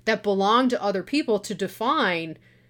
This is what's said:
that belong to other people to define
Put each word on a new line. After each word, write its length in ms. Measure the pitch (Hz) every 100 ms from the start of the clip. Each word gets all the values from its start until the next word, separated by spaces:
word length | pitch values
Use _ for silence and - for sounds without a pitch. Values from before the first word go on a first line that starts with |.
| -
that 180 | 220
belong 460 | 202 196 196 233 262
to 120 | 247
other 220 | 202 190
people 340 | 175 285 247 208
to 140 | -
define 840 | 190 185 - 233 311 208 170 165 156 _ _